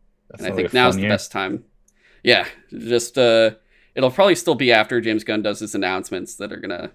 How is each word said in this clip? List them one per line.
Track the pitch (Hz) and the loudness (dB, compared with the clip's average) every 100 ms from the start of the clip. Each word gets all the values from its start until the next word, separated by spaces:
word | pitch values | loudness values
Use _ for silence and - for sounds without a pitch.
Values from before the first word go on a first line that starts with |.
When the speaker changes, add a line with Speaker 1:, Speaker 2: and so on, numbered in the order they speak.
| _ _ _ | _ _ _
Speaker 1:
That | - | -12
Speaker 2:
And | 92 | -8
I | |
Speaker 1:
sounds | 95 | -4
Speaker 2:
think | 90 | -2
Speaker 1:
like | |
a | 123 | 2
Speaker 2:
now's | 123 | 2
Speaker 1:
fun | 95 | 2
Speaker 2:
the | |
Speaker 1:
year. | 101 | -2
Speaker 2:
best | 104 - | -2 -4
time. | 98 95 101 _ _ _ _ _ _ | -8 -6 -8 _ _ _ _ _ _
Yeah, | - 101 - - _ 110 | 2 2 2 -12 _ -12
just, | 113 120 - 135 | -2 -2 0 2
uh, | 120 113 110 - _ _ _ | 4 4 2 0 _ _ _
it'll | 131 131 | -2 0
probably | 160 196 | 4 4
still | 160 175 | 4 0
be | 131 127 | 0 4
after | 110 107 120 | 4 4 0
James | 113 107 | 0 -4
Gunn | - 107 | -2 -4
does | 107 101 | -2 -6
his | 107 | -6
announcements | 101 92 92 - 95 - - | -4 -2 -4 -6 -10 -10 -12
that | 104 | -12
are | 95 | -10
gonna | 95 87 - | -10 -10 -12